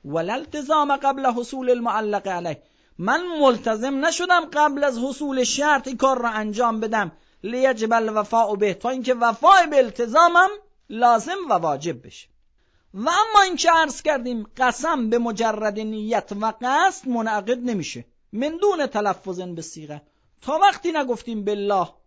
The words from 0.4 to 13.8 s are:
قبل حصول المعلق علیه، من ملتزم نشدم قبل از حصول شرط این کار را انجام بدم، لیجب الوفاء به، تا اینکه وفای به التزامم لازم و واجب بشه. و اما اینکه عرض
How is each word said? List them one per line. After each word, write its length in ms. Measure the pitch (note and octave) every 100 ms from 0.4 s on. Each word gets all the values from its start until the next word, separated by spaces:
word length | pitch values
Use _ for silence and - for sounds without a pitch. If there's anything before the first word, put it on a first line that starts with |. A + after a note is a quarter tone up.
| D4+ D4+ C4+ D#4 C#4+
قبل 300 | C4+ C#4 C4+
حصول 440 | C4 A#3 A#3+ C4+ B3+
المعلق 580 | A#3+ A#3 G#3 G#3 G3+ G3+
علیه، 360 | F3+ E3+ D3 _ _ _ -
من 240 | F#3 D4+ F4+ D#4+
ملتزم 640 | C4+ A#3+ A#3 A3 B3+ C4+
نشدم 400 | D4+ D#4+ F4+ F4+ D#4+
قبل 300 | D4 D4+ C#4
از 140 | C#4+ A#3
حصول 460 | C4 C4 D4 C4
شرط 440 | B3 C4+ D4 C#4 C4+
این 100 | A#3+
کار 240 | C4+ B3+
را 80 | A#3
انجام 500 | G#3+ G#3+ G#3 A#3+ A3
بدم، 320 | A3 A3 F3+ - _ _
لیجب 500 | G3+ B3 C4 A#3+ A3+
الوفاء 640 | A3+ A3 G#3+ G#3 A#3 G#3+
به، 180 | G3+ G#3
تا 160 | F3 A#3+
اینکه 240 | C4 A#3+
وفای 540 | B3 A#3 G#3 D#4+ G4 E4
به 100 | C#4+
التزامم 720 | A#3+ G#3+ A#3 C#4+ E4+ F4 F#4+ G#4 _ _ _
لازم 480 | A3 A#3+ A#3 D4 F#4+ E4
و 40 |
واجب 520 | F3+ D#3+ C#3 E3 A#2
بشه. 220 | - - - _ _ _ _ _ _
و 60 | F#3+ C4
اما 320 | F4+ A4+ G#4
اینکه 280 | F#4+ E4+ E4
عرض 300 | E4